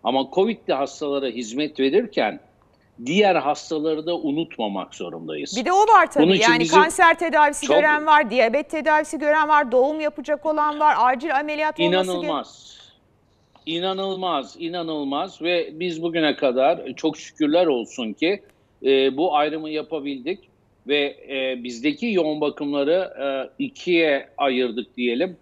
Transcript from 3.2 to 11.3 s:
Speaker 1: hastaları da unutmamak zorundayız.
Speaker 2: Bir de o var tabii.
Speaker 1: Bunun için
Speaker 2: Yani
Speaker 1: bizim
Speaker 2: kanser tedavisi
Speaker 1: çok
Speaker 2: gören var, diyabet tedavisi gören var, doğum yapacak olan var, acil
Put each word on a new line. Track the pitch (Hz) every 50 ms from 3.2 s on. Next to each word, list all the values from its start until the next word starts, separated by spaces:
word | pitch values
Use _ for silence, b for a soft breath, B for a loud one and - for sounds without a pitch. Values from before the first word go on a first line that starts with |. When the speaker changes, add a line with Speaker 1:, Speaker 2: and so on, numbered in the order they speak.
| 208 196 180
Speaker 1:
hastaları | 156 131 143 147 - - - 165 151 151 160 156 151 156
da | 170 175
unutmamak | 160 156 143 139 156 165 160 - - 113 104 101 95 87 - -
zorundayız. | - 92 85 82 82 82 78 78 - 139 - 190 233
Speaker 2:
Bir | 233
de | 277
o | 359
var | 392 427 427 440 381 330 -
tabii. | - - 302
Speaker 1:
Bunun | 349 392
için | 392 427 466
Speaker 2:
Yani | 233 -
Speaker 1:
bizim | 339 320 320 302
Speaker 2:
kanser | 302 330 - - 359 330 330 -
tedavisi | 330 330 - 302 302 294 285 - -
Speaker 1:
çok | 262 302
Speaker 2:
gören | 294 294 311 302 302 302
var, | 311 302 294 302 208
diyabet | 214 247 262 233 226 294 302 -
tedavisi | - 311 269 311 302 302 311 302 - 262
gören | 302 294 302 311 311 302
var, | 311 294 294 240
doğum | 240 254 254 285 311 311
yapacak | 311 302 302 - 254 - 302 302 -
olan | 320 311 302 302 302 294 294
var, | 302 302 277 180
acil | 233 254 262 240 277 330